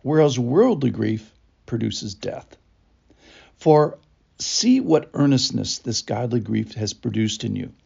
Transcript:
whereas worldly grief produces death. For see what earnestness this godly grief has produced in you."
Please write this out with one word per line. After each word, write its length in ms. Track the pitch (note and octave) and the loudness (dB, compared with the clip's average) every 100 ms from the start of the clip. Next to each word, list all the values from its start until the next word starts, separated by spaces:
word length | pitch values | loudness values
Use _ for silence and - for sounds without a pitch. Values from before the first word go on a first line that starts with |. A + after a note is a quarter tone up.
whereas 360 | C3 D#3 D3 B2+ | 0 4 4 2
worldly 540 | A#2+ D3 B3+ F#3 - | 0 4 4 2 -2
grief 400 | G#2 A2 A2 - _ _ _ - | -2 -4 -4 -8 _ _ _ -8
produces 480 | A#2 A#2 G2 A2 | -4 -4 -4 -10
death. 440 | G2+ F#2+ - - - _ _ _ _ _ _ _ - - _ | -10 -10 -12 -16 -20 _ _ _ _ _ _ _ -20 -20 _
For 420 | E3 D3+ D3+ - _ _ _ _ | 4 4 4 -2 _ _ _ _
see 440 | - - A3 C4 | -8 -2 2 2
what 280 | C4 D#4+ - | 4 0 0
earnestness 640 | - C#3+ C3+ - - - - | 0 2 2 0 -4 -6 -8
this 220 | - A2 | -6 -8
godly 400 | - G#2+ A#2+ A#2+ | -6 -6 -2 -4
grief 320 | G#2 A2 G#2+ | -2 -4 -4
has 200 | - G#2+ | -6 -8
produced 520 | - A#2 G#2+ A2 - G#2 | -6 -6 -2 -4 -4 -6
in 100 | G2+ | -6
you." 160 | G2+ - | -8 -14